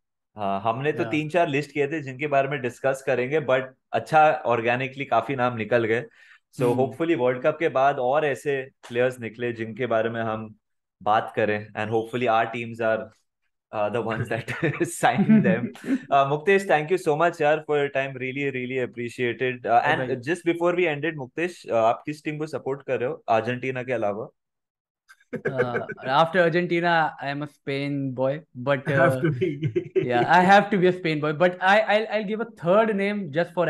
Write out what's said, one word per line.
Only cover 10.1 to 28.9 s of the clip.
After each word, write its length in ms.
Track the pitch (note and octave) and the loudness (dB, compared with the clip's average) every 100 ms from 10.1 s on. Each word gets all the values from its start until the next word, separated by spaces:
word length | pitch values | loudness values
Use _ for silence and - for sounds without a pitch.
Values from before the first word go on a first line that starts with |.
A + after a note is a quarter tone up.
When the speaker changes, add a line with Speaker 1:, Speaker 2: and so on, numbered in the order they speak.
| A2+ | -2
Speaker 1:
हम 340 | A2+ A2 A2 - _ _ _ _ | -4 -4 -8 -18 _ _ _ _
बात 300 | G2+ A2 - - | 0 0 0 -2
करें, 320 | G#2 G#2 G#2 | 0 0 -4
and 200 | G#2+ G#2+ | -6 -2
hopefully 380 | A2+ A2 B2 B2 | -2 -2 -2 2
our 220 | A2+ A2+ B2 | 2 2 -4
teams 260 | A#2 A2+ | -8 -2
are 260 | A2+ G#2+ F#2+ _ _ _ _ _ - | 0 0 -4 _ _ _ _ _ -10
uh, 160 | A2 G#2 | -4 -2
the 120 | A#2 | -2
ones 280 | A2 A2 G#2+ | -2 -4 -4
that 220 | A#2 - - D#3 - E3 | -4 -6 -4 -4 -2 -6
<laughs> 0 | |
signed 560 | - D3 A#2+ G3 A3 A#2 | 2 2 4 4 6 6
them. 260 | A2+ - - | 2 -2 -8
Speaker 2:
<laughs> 280 | - C4+ - | -4 -4 2
Speaker 1:
Uh, 140 | C#3 C#3 | 2 2
Muktesh, 340 | D3+ G3 G3 G3 | 0 4 2 4
thank 240 | D3+ D3+ | 0 2
you 60 | F3+ | 0
so 180 | E3+ D3 | 0 2
much, 180 | E3+ E3+ | 2 2
yaar, 220 | D3 D#3 D3+ | 0 0 0
for 120 | D3 | 0
your 120 | C#3 | 0
time. 240 | C3+ C3+ C3 | -2 -4 -6
Really, 260 | C3 C3+ C#3+ | -8 -4 -4
really 280 | B2+ B2 C3 A#2+ | -4 -4 -4 -4
appreciated. 800 | A#2+ A#2+ B2 A#2+ G#2+ B2+ B2 G2+ | -4 -8 -2 -2 0 -4 -2 2
Uh, 160 | A#2 | 4
Speaker 2:
Oh, 60 | D3 | 4
Speaker 1:
and 160 | D3+ B2+ | 0 0
Speaker 2:
bhai. 100 | B2+ A#2+ | -4 -4
Speaker 1:
just 160 | F3 E3+ | -2 -2
before 300 | E3+ F3 F3 | 0 0 2
we 120 | F3 | 0
ended, 300 | C#3+ D#3+ D3+ | 0 -4 -6
Muktesh, 420 | B2+ - F3 F3 - | -10 -6 -6 -6 -2
uh, 140 | A2+ A2+ | 2 2
आप 120 | A#2+ - | 2 -4
किस 180 | D3+ | -8
टीम 140 | D#3 D3+ | -8 -6
को 100 | D#3 B2+ | -6 -8
सपोर्ट 280 | C3 C#3 - | -6 -8 -4
कर 120 | B2 | -4
रहे 100 | B2 | -4
हो? 140 | D#3+ - A2+ | -6 0 0
अर्जेंटीना 460 | A2 B2 C3 B2+ B2 | 2 -4 -4 -6 -4
के 40 | A#2+ | -2
अलावा? 280 | G#2 G2+ C#3 _ _ _ _ _ _ _ _ - - A#3+ - | -2 -4 -10 _ _ _ _ _ _ _ _ -20 -12 -6 -4
Speaker 2:
Uh, 280 | C3 B2 A#2+ A2 - B2+ | -2 -2 -2 -6 -10 0
after 360 | C#3 E3 F#3+ | 2 2 4
Argentina, 500 | E3+ E3+ F3 E3+ F3 E3 D3+ - | 2 2 0 0 2 2 0 -4
I 100 | C#3+ | -8
am 120 | C#3+ | -6
a 40 | D3 | -8
Spain 480 | _ - C#3 C#3+ C#3+ C3+ | _ -6 -4 -4 -4 -4
boy, 300 | B2+ C3 D3+ - B2 B2+ | -2 -2 -2 -10 -8 -2
but, 180 | C#3 | -2
Speaker 3:
I 100 | - | 0